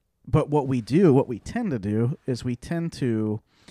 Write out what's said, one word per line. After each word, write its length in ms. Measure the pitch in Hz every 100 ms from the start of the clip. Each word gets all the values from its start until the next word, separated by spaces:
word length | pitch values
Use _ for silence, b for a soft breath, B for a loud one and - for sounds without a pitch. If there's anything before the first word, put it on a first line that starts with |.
| _ _ -
but 240 | 151 139
what 180 | 147 135
we 120 | 131
do, 340 | 110 156 185
what 140 | 131 123
we 120 | 110
tend 320 | - 233 220
to 80 | 123
do 380 | 98 107 117 165 -
is 200 | 120 127
we 100 | 123
tend 380 | - 170 170
to 480 | - 127 110 107 107 - b b